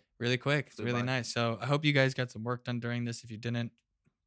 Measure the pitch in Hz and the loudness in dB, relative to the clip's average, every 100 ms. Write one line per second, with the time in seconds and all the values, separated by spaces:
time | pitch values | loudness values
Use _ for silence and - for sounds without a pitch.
0 | _ - 120 127 135 147 127 - 113 120 | _ -4 0 2 2 0 0 -4 -2 0
1 | 123 131 117 - 117 113 123 143 151 143 | 0 0 -2 0 0 0 0 2 4 6
2 | 131 131 123 107 113 123 123 120 117 120 | 4 2 -4 -4 -4 -4 -4 -4 -2 -2
3 | 117 117 120 107 120 120 117 - _ _ | -4 -6 -10 -8 -4 -4 -4 -8 _ _
4 | _ _ | _ _